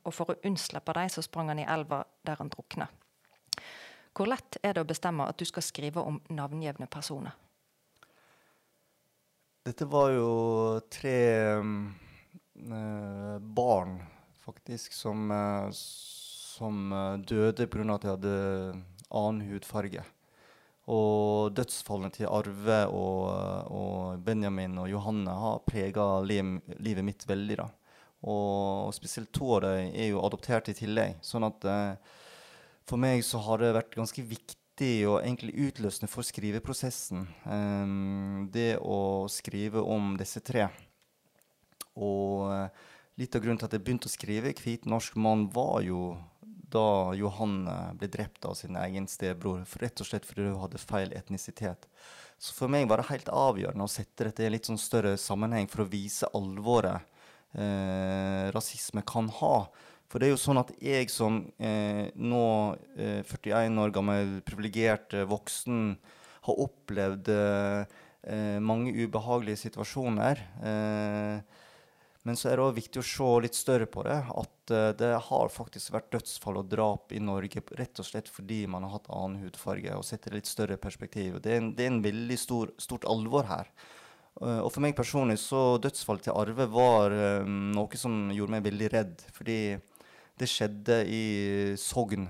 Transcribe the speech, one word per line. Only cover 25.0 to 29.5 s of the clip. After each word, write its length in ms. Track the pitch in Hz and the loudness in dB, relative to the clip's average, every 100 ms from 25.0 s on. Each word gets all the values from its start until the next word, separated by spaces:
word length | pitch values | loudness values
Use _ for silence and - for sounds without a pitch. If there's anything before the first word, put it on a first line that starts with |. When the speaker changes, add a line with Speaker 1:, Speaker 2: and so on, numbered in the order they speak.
| 104 107 92 | -2 -2 -2
Speaker 2:
har 320 | 92 110 110 | -2 -2 -2
preget 680 | - 110 98 104 101 95 98 | -2 -2 0 2 4 4 2
liv-, 360 | 101 95 92 - - | 2 0 -2 -6 -6
livet 240 | 107 95 | -2 0
mitt 220 | 101 98 - | -2 -4 -4
veldig, 320 | 98 104 104 | -2 -2 -4
da. 120 | 113 - _ - - _ | -6 -12 _ -20 -20 _
Og, 640 | 107 104 101 98 98 98 101 | -2 0 2 2 0 0 -2
og 60 | |
spesielt 380 | - - - 110 | -6 -8 -8 -6
to 240 | - 135 | -2 4